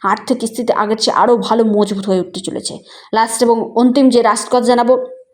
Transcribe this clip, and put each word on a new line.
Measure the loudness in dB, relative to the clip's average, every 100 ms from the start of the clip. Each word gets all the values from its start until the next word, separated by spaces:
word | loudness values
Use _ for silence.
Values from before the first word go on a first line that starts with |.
| -2
আর্থিক | -4 -2 -4 -4
স্থিতি | -6 -4 -2
আগের | -2 -2
চেয়ে | -2 0
আরও | 2 2 0
ভালো | 0 2
মজবুত | 2 0 -2 -2
হয়ে | -2
উঠতে | -2 -8 -10
চলেছে। | -8 -10 -12 -18 -20 -4 -2
লাস্ট | -2 0 0
এবং | 0 0 0
অন্তিম | 2 4 4
যে | 4
রাশির | 2 0 0
কথা | 0 2
জানাবো | 2 2 0 0 -14 -20